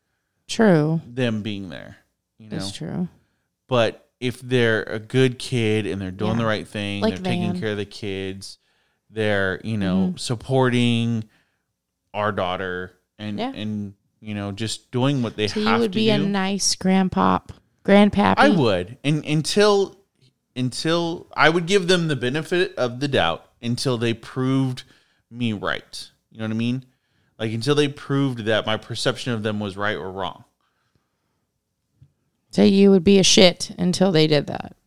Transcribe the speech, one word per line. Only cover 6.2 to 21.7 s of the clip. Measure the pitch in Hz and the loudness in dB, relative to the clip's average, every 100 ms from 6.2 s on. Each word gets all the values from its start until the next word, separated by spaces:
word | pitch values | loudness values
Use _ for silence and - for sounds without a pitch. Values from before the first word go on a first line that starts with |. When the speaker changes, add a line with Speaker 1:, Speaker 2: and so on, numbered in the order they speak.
| 107 | -2
Speaker 1:
Yeah. | 113 | 0
Speaker 2:
the | 113 | 0
right | 107 - | -2 -6
thing, | 107 101 101 | -8 -6 -2
Speaker 1:
Like | 220 | -2
Speaker 2:
they're | 180 180 | -2 -4
taking | - - | -4 -2
Speaker 1:
Van. | 180 | -4
Speaker 2:
care | 110 | -4
of | 104 | -6
the | |
kids, | 101 - 104 95 95 95 - - _ _ _ _ _ | -8 -10 -8 -6 -8 -10 -14 -20 _ _ _ _ _
they're, | 107 107 101 95 92 | -4 0 0 0 -4
you | 110 110 | -4 -2
know, | 92 95 95 | 0 0 0
Speaker 1:
Mm-hmm. | 170 | -2
Speaker 2:
supporting | - 113 - 131 127 120 120 117 117 113 107 _ _ _ _ _ _ _ _ | -6 -6 -2 2 2 2 2 0 -2 -4 -6 _ _ _ _ _ _ _ _
our | 104 104 | -4 -2
daughter | 101 90 92 92 90 90 _ _ - | -2 -4 -4 -6 -8 -10 _ _ -14
and, | 104 104 | -10 -6
Speaker 1:
Yeah. | 247 | -8
Speaker 2:
and, | - 107 104 101 - _ _ | -8 -8 -8 -10 -14 _ _
you | 107 | -10
know, | 104 101 | -8 -8
just | 98 110 - _ | -6 -8 -8 _
doing | 123 135 143 | -2 0 0
what | 113 104 | -2 -2
they | 104 | -2
Speaker 1:
So | 220 | 0
you | 208 | 0
Speaker 2:
have | 220 | 2
Speaker 1:
would | 226 | 0
Speaker 2:
to | 190 | 0
Speaker 1:
be | 220 | 2
a | 208 | 2
Speaker 2:
do. | 202 | 0
Speaker 1:
nice | 202 190 196 - - | -2 -2 -2 -2 -2
grandpop, | 190 190 185 190 185 - - - _ _ | 2 2 2 2 2 2 -4 -20 _ _
grandpappy? | - 202 202 196 196 196 | 4 6 6 4 2 4
Speaker 2:
I | 277 | 4
would. | 185 117 92 90 - | 6 4 2 -2 -6
And | 139 151 | -2 -2
until, | - 151 147 208 208 202 190 - _ _ _ _ _ 127 | 0 -2 0 4 4 4 0 -6 _ _ _ _ _ -6
until | 127 - 160 170 165 175 - - | -6 -4 -2 0 -2 -6 -8 2
I | 151 | 4
would | 170 | 4
give | 165 | 2